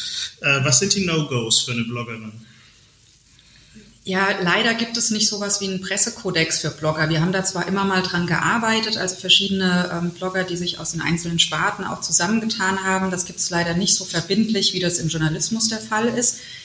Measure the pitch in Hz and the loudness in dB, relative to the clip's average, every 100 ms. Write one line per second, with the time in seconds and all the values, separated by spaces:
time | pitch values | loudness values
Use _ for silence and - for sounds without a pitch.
0 | - - - - 143 139 139 - 196 202 | -8 -6 -8 -4 0 2 4 4 4 0
1 | 180 160 143 123 110 - - 117 113 120 | 0 0 0 -2 2 0 0 -4 -4 -4
2 | 117 110 107 110 - - - - - - | -6 -10 -12 -16 -20 -20 -20 -20 -20 -20
3 | - - - - - - - 220 - - | -20 -20 -20 -20 -20 -20 -20 -20 -20 -16
4 | - 190 196 196 180 190 226 226 233 233 | -4 0 0 0 2 2 2 0 -2 0
5 | - 214 214 208 202 - 196 190 190 202 | 0 2 0 0 -2 0 0 -4 -2 0
6 | 240 - 190 170 160 - 156 - 156 151 | 0 0 -2 0 2 0 -2 -2 -2 0
7 | 156 160 175 190 190 175 - 196 196 185 | 2 2 2 2 0 0 0 0 2 2
8 | 180 175 170 165 170 226 220 220 214 208 | 0 -2 0 2 2 2 2 0 0 -2
9 | 190 - 185 190 196 190 185 180 180 170 | -2 -4 2 4 4 2 2 2 0 -2
10 | 175 - 185 185 180 175 175 - 170 165 | -4 -4 -4 -2 -2 -2 -4 -4 -4 -4
11 | 160 170 170 170 - 156 190 202 190 - | 0 0 0 0 0 2 0 -2 -6 -4
12 | - - 175 220 220 - 190 190 190 190 | 0 2 2 2 0 0 0 0 0 0
13 | 190 180 - - - 175 170 170 202 - | 0 -2 -4 -4 -2 0 0 0 2 2
14 | 185 170 165 196 214 202 190 180 175 170 | 0 -4 0 0 2 2 0 0 0 0
15 | 165 165 160 175 - 220 220 220 - 214 | -2 0 0 0 -2 2 0 0 -2 0
16 | 233 233 240 - - - | 0 2 2 0 -10 -16